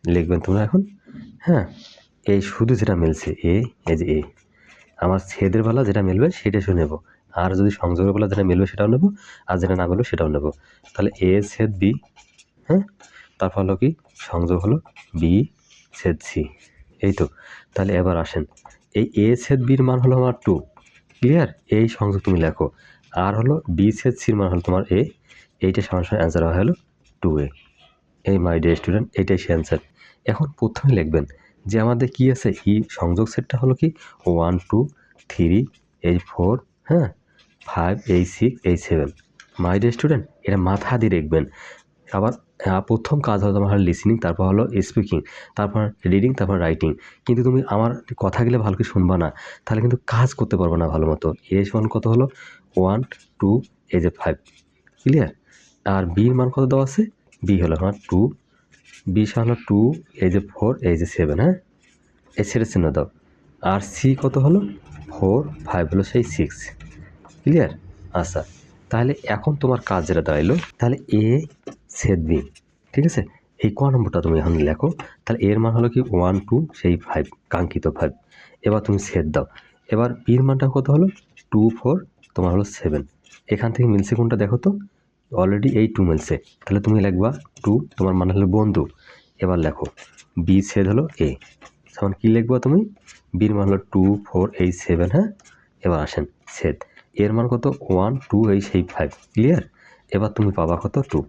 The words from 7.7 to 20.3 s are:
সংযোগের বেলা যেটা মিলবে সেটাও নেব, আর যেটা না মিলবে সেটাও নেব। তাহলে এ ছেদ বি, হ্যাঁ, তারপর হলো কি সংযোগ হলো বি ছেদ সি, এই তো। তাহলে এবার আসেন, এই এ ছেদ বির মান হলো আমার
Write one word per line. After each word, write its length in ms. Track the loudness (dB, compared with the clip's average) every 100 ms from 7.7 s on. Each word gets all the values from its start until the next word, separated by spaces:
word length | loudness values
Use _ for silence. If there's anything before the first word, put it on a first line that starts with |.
সংযোগের 420 | 0 -2 0 0
বেলা 120 | 0 0
যেটা 160 | 0 2
মিলবে 160 | 2 0
সেটাও 220 | 0 0
নেব, 100 | 2 2 -2 -20 -18 -4
আর 100 | -2
যেটা 160 | 0 0
না 80 | 0
মিলবে 180 | 0
সেটাও 240 | -2 -2 -2
নেব। 180 | -2 -4 -8 _ _ -16
তাহলে 180 | -4 -4 0
এ 100 | 2 2
ছেদ 280 | 0 -2 -2 2
বি, 120 | 0 0 _ _ _ _ _ _ 0
হ্যাঁ, 140 | 0 0 _ -20 -20 -20 _
তারপর 220 | -4 -2
হলো 140 | -2 0
কি 120 | 0 -2 _ _ -6
সংযোগ 300 | -2 0 0
হলো 160 | 2 -2 -4 -20 -12 -2
বি 140 | 2 2 2 _ _ _ _
ছেদ 220 | -6 -4 -4
সি, 200 | -6 -6 -8 -12 _ _ -20 _
এই 120 | -2
তো। 140 | 0 -4 -4 -20 -20 _
তাহলে 200 | -4 0 0
এবার 160 | 0 0
আসেন, 260 | -2 -6 -8 _ -20 -20 _
এই 120 | -2 -2 2
এ 120 | 2 2
ছেদ 240 | 0 0 2
বির 140 | 2
মান 160 | 4 4
হলো 140 | 4 4
আমার 180 | 2